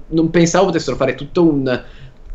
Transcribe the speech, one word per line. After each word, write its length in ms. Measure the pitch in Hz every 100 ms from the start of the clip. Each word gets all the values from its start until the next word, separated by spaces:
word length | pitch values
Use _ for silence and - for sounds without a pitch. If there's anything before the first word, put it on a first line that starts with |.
| -
non 220 | 160 160
pensavo 340 | 175 170 180 190
potessero 300 | 165 - 123
fare 180 | 131
tutto 320 | 127 143 185 165
un, 380 | 143 131 123 - - - - -